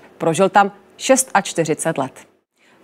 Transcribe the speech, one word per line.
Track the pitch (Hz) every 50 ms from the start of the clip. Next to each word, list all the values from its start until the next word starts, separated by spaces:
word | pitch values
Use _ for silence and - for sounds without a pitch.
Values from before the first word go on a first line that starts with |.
| - - _
Prožil | - 160 165 160 156 196 185
tam | - 208 202 196 - - _ _ _
šestačtyřicet | - - - 262 254 262 - - 196 190 - - 170 160 160 151 - - 160 160
let. | - 131 131 - - - _ _ _ _ _ _ _ _ _ _ _